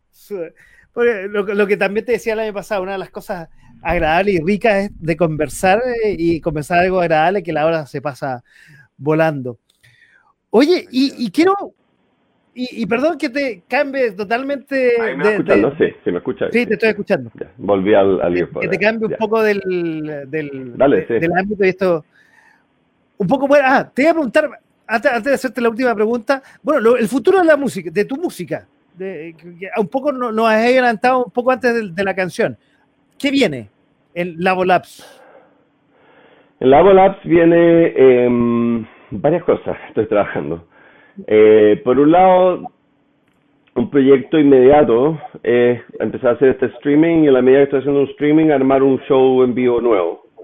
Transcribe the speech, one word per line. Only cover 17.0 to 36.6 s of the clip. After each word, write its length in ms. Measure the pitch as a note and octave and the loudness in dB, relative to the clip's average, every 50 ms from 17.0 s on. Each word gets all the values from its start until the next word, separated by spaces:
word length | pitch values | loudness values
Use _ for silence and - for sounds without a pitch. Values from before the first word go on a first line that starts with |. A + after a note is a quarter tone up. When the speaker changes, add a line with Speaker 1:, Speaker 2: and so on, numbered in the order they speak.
| G3+ - G3+ D3+ B2 A2+ - - | -4 -4 -4 -4 -4 -8 -14 -16
Speaker 2:
Ya, 100 | - - _ | -16 -16 _
volví 360 | - - F#2+ G2+ G2 F#2+ G2+ G#2+ | -8 -2 -2 0 0 2 2 4
al, 280 | G2+ G2 G2 F#2+ - | 4 4 4 2 0
al 100 | - F2 | 0 -2
Speaker 1:
Que, 60 | F2 F2+ | -2 -2
Speaker 2:
earphone, 200 | E3 - - - | -4 -4 -6 -8
Speaker 1:
que 60 | - F3 | -6 -4
te 80 | F#3+ F3 F#3+ | -4 -2 -2
Speaker 2:
ya, 40 | G#3+ | -2
Speaker 1:
cambie 160 | A3+ A3+ A3 | -2 -2 -4
un 40 | G#3+ | -6
Speaker 2:
ya. 60 | - - | -6 -4
Speaker 1:
poco 240 | A3 G#3+ G#3+ A3+ | -4 -2 -2 0
del, 180 | A3 G#3+ G#3 G3+ F#3+ F#3 F#3 F3+ E3+ E3 D#3+ D#3 D3+ D3+ D3+ C#3+ C#3+ C3 | 0 0 -2 -2 -4 -6 -4 -4 -4 -6 -6 -8 -8 -10 -10 -12 -12 -10
del, 480 | C#3+ D#3 D3+ C#3+ C#3 C3+ C3 B2+ A#2+ | -8 -8 -8 -8 -10 -12 -14 -10 -2
Speaker 2:
Dale, 200 | - B2+ C#3+ C3+ F#2+ | 0 2 2 2 2
Speaker 1:
de-, 60 | - - | 0 0
Speaker 2:
sí. 60 | A#2+ | -2
Speaker 1:
del 180 | A2 E3 E3 F3 | -2 0 0 -2
ámbito 280 | F3+ F#3+ G3+ G#3+ F#3 G3+ | -2 -2 -4 -2 0 0
y 40 | F#3 | 0
esto. 340 | F3+ F#3 G3 F#3 E3+ D#3 D#3 _ _ _ _ _ _ _ _ _ _ _ _ _ _ _ _ _ _ _ _ _ _ - | 0 0 -2 -2 -2 -2 -4 _ _ _ _ _ _ _ _ _ _ _ _ _ _ _ _ _ _ _ _ _ _ -6
Un 80 | G3+ | -4
poco, 220 | E3+ C4 C4+ C#4 C4+ | -2 -2 0 0 2
bueno, 160 | C#4 D4 C4+ C4 | 2 2 2 2
ah, 220 | C#4 A#3+ E3 - | 0 0 -2 -4
te 100 | - - | -4 -2
iba 100 | C4+ D#4+ | 0 0
a 20 | E4 | 0
preguntar, 340 | E4 D4+ A#3 - D#4 D4+ C4+ - - _ _ _ _ _ | 0 -2 -2 0 -2 -2 -2 -6 -12 _ _ _ _ _
antes, 240 | - G#3+ A3+ G#3+ A#3 | -6 -4 -2 -2 -2
antes 140 | B3 A#3+ G#3 | -2 -2 -2
de 100 | C#4+ C4+ | -2 -2
hacerte 260 | - - B3+ G#3+ B3+ | -2 -4 -6 -6 -2
la 80 | A#3 A3+ | -2 -2
última 220 | A3+ G#3+ C4 B3 A3+ | -2 -2 -2 -2 0
pregunta, 440 | G3+ A3 G#3+ A#3 B3 G#3+ - C#4 C4+ - - - _ | 0 -2 -2 -2 -4 -2 -4 -4 -4 -4 -14 -20 _
bueno, 180 | - - D#4 C#4 | -4 -2 0 2
lo, 160 | G#3+ A3+ B3 | 4 2 2
el 120 | A#3 A3+ F#3+ | 2 0 -2
futuro 300 | A#3+ C#4 - F#4 F#4 F#4+ | -2 -2 0 2 2 4
de 40 | F4+ | 4
la 120 | D#4+ D4+ | 4 2
música, 340 | C#4 C#4 A3+ - G3 D#3 F3 | 2 0 -4 -6 -8 -10 -8
de 140 | D#3 G3 G#3 | -4 -4 -4
tu 120 | G#3 C4+ | -4 -4
música, 520 | C#4+ F4+ D4+ - - F3+ B2+ D#3 A#2+ G2+ _ _ _ _ _ _ | -8 -8 -8 -8 -8 -10 -8 -10 -10 -10 _ _ _ _ _ _
de, 380 | E3+ F#3 F#3+ F#3+ D3 D#3+ E3+ E3 | -14 -14 -12 -12 -12 -14 -16 -18
que, 220 | D#3+ E3 F3 F3 E3 | _ -20 -20 -20 -18
que 100 | F#3+ F#3 - | -16 -10 -6
un 120 | G#3+ A#3 - | -6 -6 -4
poco 240 | - C4+ B3 D4 | -4 -6 -4 -4
no-, 180 | C4+ B3+ B3 A#3+ | -6 -4 -6 -6
nos 160 | A3 A3 A3+ | -4 -2 0
has 180 | A3+ A3 G#3+ A3+ | 2 2 2 2
adelantado 600 | A#3+ B3+ C4 B3 A#3+ A#3 - - B3 C4 B3+ B3 | 2 2 2 2 2 0 0 0 0 0 0 -2
un 80 | - | -4
poco 180 | - B3 A#3 B3 | -4 -4 -2 -2
antes 240 | B3+ A#3+ B3 B3 A#3 | -2 0 0 -2 -2
de, 160 | A#3 A3 F#3+ | -2 -4 -6
de 140 | E3 F3+ G3 | -6 -6 -4
la 100 | G3 F#3+ | -4 -2
canción. 420 | F#3 F#3 F3 - - A3 D3+ A#2 - _ _ _ _ _ _ _ _ _ _ _ - | -4 -4 -4 -4 -4 -4 -4 -4 -8 _ _ _ _ _ _ _ _ _ _ _ -6
¿Qué 140 | - C#4+ | -4 -2
viene 360 | C4+ C#4 B3+ F#3 D3 B2 A2 G2+ _ _ _ _ _ _ _ _ - | 0 0 0 0 -2 -6 -14 -16 _ _ _ _ _ _ _ _ -8
en 220 | F3 F3 F3+ D#3+ D#3+ | -8 -8 -8 -6 -4
Labo 260 | F3 F#3+ F#3 F#3 F#3 | -2 -2 0 0 0
Labs? 400 | F#3 F#3 E3+ - - - - - - - - - - - - _ _ _ _ _ _ _ _ _ _ _ _ _ _ _ _ _ _ _ _ _ _ _ - | 0 0 0 -2 -6 -20 -20 -20 -20 -20 -20 -20 -20 -20 -20 _ _ _ _ _ _ _ _ _ _ _ _ _ _ _ _ _ _ _ _ _ _ _ -2